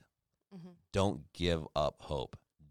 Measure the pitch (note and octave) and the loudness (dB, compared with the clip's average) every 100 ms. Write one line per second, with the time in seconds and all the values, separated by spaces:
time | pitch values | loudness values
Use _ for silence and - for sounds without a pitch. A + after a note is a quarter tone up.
0 | - _ _ _ _ F#3+ F3 F3 _ G2+ | -20 _ _ _ _ -20 -18 -20 _ 2
1 | G2 D2 D#2+ - F2 E2 D2+ - D2 - | 2 0 -8 -2 2 2 0 0 0 0
2 | - D2 A#1 - _ _ D2+ | -4 -4 -4 -10 _ _ -4